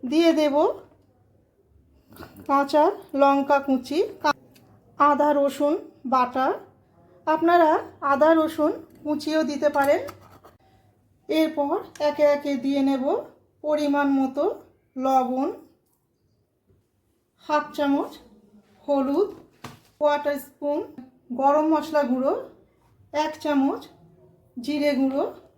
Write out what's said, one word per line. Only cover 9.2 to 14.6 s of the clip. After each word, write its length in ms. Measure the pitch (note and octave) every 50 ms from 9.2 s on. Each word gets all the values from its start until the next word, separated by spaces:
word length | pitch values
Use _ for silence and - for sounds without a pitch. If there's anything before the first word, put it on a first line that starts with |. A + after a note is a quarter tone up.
| - D#4 D#4 D#4 D#4 B3
দিতে 180 | D4 C#4 D#4 D4 D4
পারেন। 240 | C#4+ C#4 C#4 D4 F4+ C5+ C#5+ - - - - - - _ - _ _ _ _ _ _ _ _ _ _ _ _ _ _ _ - D#4 D#4
এরপর 360 | D#4+ D4+ D#4 D4 C#4+ C#4+ D#4+ G#4+ - - - - D4+ D4
একে 160 | D4 - D4 D4 C#4+
একে 180 | C#4+ C#4+ C#4+ C#4 B3+ -
দিয়ে 160 | C4+ C#4 C#4 C4+ C4+
নেব 140 | C#4 C4 B3+ C#4+ F#4 B4 D5+ - _ _ _ _ _ _ -
পরিমাণ 440 | D4+ D4+ D4+ D4+ C#4+ C#4+ C#4+ C#4+ C#4 C#4 C4+
মতো 240 | C4+ B3+ C4 C#4+ D4+ G4+ C#5+ -